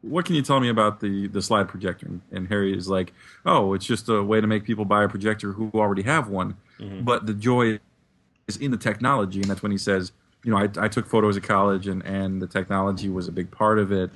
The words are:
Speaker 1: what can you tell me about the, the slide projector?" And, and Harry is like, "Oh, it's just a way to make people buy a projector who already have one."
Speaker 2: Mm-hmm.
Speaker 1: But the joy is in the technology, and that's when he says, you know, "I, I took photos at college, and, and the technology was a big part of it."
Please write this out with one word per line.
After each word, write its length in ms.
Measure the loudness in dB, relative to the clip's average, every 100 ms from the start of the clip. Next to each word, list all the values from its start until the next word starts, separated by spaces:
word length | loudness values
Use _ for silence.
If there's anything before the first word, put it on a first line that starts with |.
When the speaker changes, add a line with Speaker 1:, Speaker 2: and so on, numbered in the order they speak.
Speaker 1:
what 240 | -4 -4 0
can 80 |
you 80 | 0
tell 180 | 2 2
me 80 | 4
about 300 | 4 2 2
the, 280 | -4 -4 -4
the 140 | -4
slide 260 | 2 2 2
projector?" 400 | -2 -6 -6 -10
And, 140 | -12 -10
and 160 | -10 -4
Harry 280 | 0 0 -2
is 120 | -2
like, 240 | -2 -2 _ -20 -8 2
"Oh, 280 | 2 2 -2
it's 100 | -2
just 240 | -4 0
a 140 | 0
way 180 | 2 2
to 60 | 2
make 160 | 0
people 200 | -2 -2
buy 200 | 2 4
a 40 | 4
projector 440 | 0 -2 -2 -4
who 160 | -6 -4 0
already 260 | 2 0
have 240 | 0 0 0
one." 300 | -2 -4 -6 _ _
Speaker 2:
Mm-hmm. 240 | -14 -6
Speaker 1:
But 240 | 0 0 0
the 80 | -2
joy 440 | 2 4 4 0 _ _ _ _ _ _ -12
is 100 | -6
in 140 | -4
the 60 | -2
technology, 640 | -2 -2 0 2 0 -2
and 80 | -2
that's 120 | -2
when 100 | -2
he 60 | -2
says, 340 | 0 0 -2 _ _ _
you 60 | 0
know, 60 | 2
"I, 120 | 2 0
I 100 | -2
took 180 | -2 0
photos 300 | 2 4 2
at 60 |
college, 440 | 0 2 4 2 -2
and, 160 | -6
and 380 | -4 -4 -2 -4
the 60 | -2
technology 640 | -4 0 0 0 -2 -4
was 180 | -4 -6
a 40 |
big 200 | -6 -8
part 260 | 0 4 4
of 140 | 2
it." 180 | 0 -2